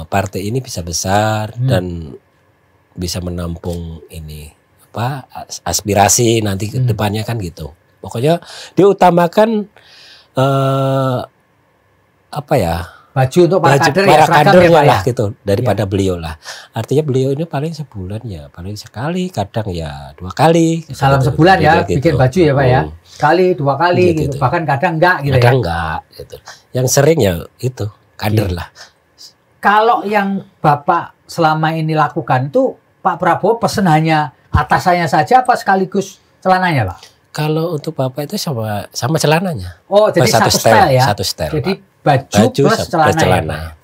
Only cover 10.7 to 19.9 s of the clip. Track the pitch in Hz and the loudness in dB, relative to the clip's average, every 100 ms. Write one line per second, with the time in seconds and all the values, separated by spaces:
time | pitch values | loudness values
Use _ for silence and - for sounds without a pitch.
10.7 | 135 135 135 131 123 - _ _ _ _ | 0 0 0 -2 -4 -6 _ _ _ _
11.7 | _ _ _ _ _ _ 151 - 143 85 | _ _ _ _ _ _ -12 -2 0 0
12.7 | 85 87 - _ 135 131 175 170 185 170 | -4 -8 -16 _ -2 0 4 2 4 2
13.7 | 139 165 185 196 151 156 156 151 180 170 | 4 2 2 4 6 6 4 6 6 6
14.7 | 165 147 107 110 120 104 120 - 101 120 | 6 4 2 0 -2 -4 -6 -2 -2 0
15.7 | 98 101 98 98 87 80 78 - - - | -2 -2 -2 -2 -4 -8 -12 -16 -20 -12
16.7 | 117 - 135 156 127 131 139 165 139 156 | -10 -2 -2 0 -2 -2 -4 -6 -6 -6
17.7 | 156 143 104 92 107 120 82 71 - 90 | -8 -12 -12 -10 -10 -10 -14 -16 -16 -12
18.7 | 104 - 104 143 185 180 117 98 113 104 | -12 -14 -10 -6 -4 -4 -6 -6 -6 -6
19.7 | 87 78 | -6 -8